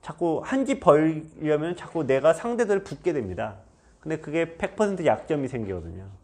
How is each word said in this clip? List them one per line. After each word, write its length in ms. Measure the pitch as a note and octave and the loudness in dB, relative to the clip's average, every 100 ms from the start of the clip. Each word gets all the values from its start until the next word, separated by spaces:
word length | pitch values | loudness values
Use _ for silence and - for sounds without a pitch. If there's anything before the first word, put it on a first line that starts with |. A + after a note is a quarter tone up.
자꾸 380 | - - F3 D3+ | -12 -4 0 0
한 200 | - C4 | -2 -2
집 160 | C4+ C4+ | 0 2
벌려면 920 | - D3+ D#3 D#3+ - - D#3 D3+ D#3+ | 6 6 6 0 -8 -6 0 0 0
자꾸 300 | F3 - E3 | -6 -6 -4
내가 280 | C3 C3 D3 | 2 4 4
상대들을 520 | E3 A#3 A#3+ A3 G3 | 2 0 -2 0 0
붙게 280 | G3 - F3+ | -2 -6 -2
됩니다. 440 | D3+ G2+ F2+ A2 G2 - _ _ _ | -2 -4 -6 -8 -8 -20 _ _ _
근데 180 | D#3 D#3 | -8 -8
그게 380 | D#3 D#3 E3 E3 | -4 -2 -2 -4
백 200 | G3 - | -8 -2
퍼센트 280 | G#3+ F#3 | -2 2
약점이 440 | D#3 - - D3+ C3 | 2 2 0 -2 -2
생기거든요. 580 | A#2+ G#2 F#2 E2 F2 G2 F#2+ | -4 -6 -6 -8 -14 -16 -20